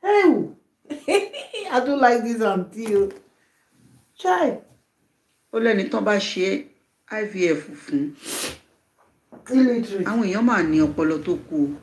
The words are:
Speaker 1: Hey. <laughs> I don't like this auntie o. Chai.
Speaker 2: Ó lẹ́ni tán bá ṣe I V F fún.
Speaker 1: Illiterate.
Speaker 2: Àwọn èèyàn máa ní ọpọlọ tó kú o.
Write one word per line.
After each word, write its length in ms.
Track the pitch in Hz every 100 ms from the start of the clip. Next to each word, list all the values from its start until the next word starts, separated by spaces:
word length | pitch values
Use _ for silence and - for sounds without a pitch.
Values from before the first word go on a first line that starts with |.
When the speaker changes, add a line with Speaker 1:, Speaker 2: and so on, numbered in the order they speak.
Speaker 1:
Hey. 260 | 381 415 370 220 - - _ _ _
<laughs> 800 | 294 - 403 403 - - 440 -
I 100 | 254
don't 200 | 254 285
like 220 | 247 240
this 200 | 226 226
auntie 520 | 220 185 180 214 226 202
o. 120 | 196 - _ _ _ _ _ _ _ _ _ _
Chai. 400 | 370 359 302 - - _ _ _ _ _ _ _ _
Speaker 2:
Ó 60 | 226
lẹ́ni 240 | 226 208 190
tán 140 | 226
bá 120 | 208 208
ṣe 460 | - - 185 190 - _ _ _ _
I 120 | 214
V 240 | 208 185 175
F 140 | 147 -
fún. 360 | - - 143 147 - - - - - _ _ _ _ _ _ _ - -
Speaker 1:
Illiterate. 540 | 262 254 233 226 196
Speaker 2:
Àwọn 200 | 185 226 202
èèyàn 160 | 196
máa 180 | 240 214
ní 160 | 160 156
ọpọlọ 340 | 147 156 160 156
tó 80 | 165 170
kú 200 | - 156
o. 120 | 143 143